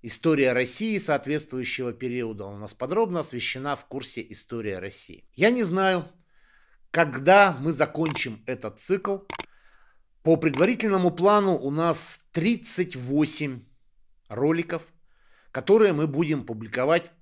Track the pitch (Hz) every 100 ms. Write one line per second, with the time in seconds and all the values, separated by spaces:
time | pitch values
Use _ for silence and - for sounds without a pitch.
0 | 117 - 165 151 131 123 123 - 220 202
1 | 180 143 139 151 - 131 120 - 123 113
2 | 127 123 113 104 101 101 104 - 131 185
3 | 220 175 - 123 - 131 143 139 - 131
4 | - - - 104 - 117 107 92 95 -
5 | - - _ - 202 247 196 180 190 180
6 | - _ _ _ _ _ _ _ - -
7 | 151 127 139 196 196 135 147 139 147 -
8 | 160 151 123 107 - 123 107 - - 190
9 | 202 196 196 - - - _ _ - _
10 | _ _ 160 160 156 135 185 247 220 196
11 | 180 175 190 208 196 160 135 151 170 151
12 | - - _ 170 185 233 - - 180 135
13 | 123 143 147 - 147 123 101 _ _ _
14 | _ _ _ 110 143 165 170 170 - _
15 | _ _ _ _ - 127 - 220 208 151
16 | 160 139 160 147 110 110 110 117 135 170
17 | - _